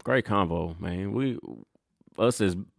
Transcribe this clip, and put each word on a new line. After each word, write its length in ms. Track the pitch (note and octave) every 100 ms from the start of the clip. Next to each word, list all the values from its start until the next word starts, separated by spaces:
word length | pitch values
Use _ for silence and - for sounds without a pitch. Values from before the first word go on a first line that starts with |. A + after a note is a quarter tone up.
great 220 | - B2+ -
convo, 540 | G2+ F2+ E2 E2 E2+
man. 320 | F2 F2+ G2
We 240 | A2 C3+ A#2+ - A1 - _ _ _ _ -
us 240 | A2+ B2
as 140 | G2+ F2 G2